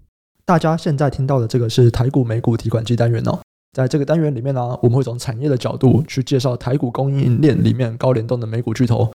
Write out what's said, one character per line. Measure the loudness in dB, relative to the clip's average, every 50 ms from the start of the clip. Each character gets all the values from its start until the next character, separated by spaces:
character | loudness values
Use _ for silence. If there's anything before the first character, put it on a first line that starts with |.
| _ _ _ _ _ _ _ _ _
大 | 2 2 2
家 | 4 2 -2
现 | 0 -2 -2 0 0
在 | 0 0
听 | 0 -2 -2
到 | 0 0 0
的 | 0 0
这 | 0 0
个 | 0 0
是 | 4 6 4 6
台 | 6 4 -2 0
股 | 2 0
美 | 0 0 -2 -2
股 | 0 0 -2 0
提 | -2 -2
款 | -2 -2 0
机 | 0 0
单 | 0 2 0
元 | 0 0 -2
哦。 | -2 -4 -4 -6 _ _ _ _ _
在 | _ -2 -2 0
这 | 0 0
个 | 0
单 | 2 0 0
元 | 2 0 -2
里 | -4
面 | -4 -4 -4
呢， | -4 -4 -4 -4 0
我 | 2 2
们 | 2 2
会 |
从 | 0 -2 -4 -8
产 | -8 -8 -8 -4
业 | -2 -2
的 | -2
角 | 0 -2 -4 -4 2
度 | 2 4 4 4 0
去 | -2 -4 -6
介 | -2 0 -2 0
绍 | 0 -2 -4 -4
台 | -4 -2 -2
股 | -2 -2 -4
供 | -4 -2 -2 -2
应 | 0 0 2 2 2 4
链 | 4 2 4 4 2
里 | 2 2
面 | 0 -2 -4 -4
高 | -2 0 0
联 | 0 0 0 -2
动 | -4 -4
的 | -4
美 | -4 -6 -4
股 | -4 -4 -2
巨 | 0 0
头， | 0 2 0 0 -2 -2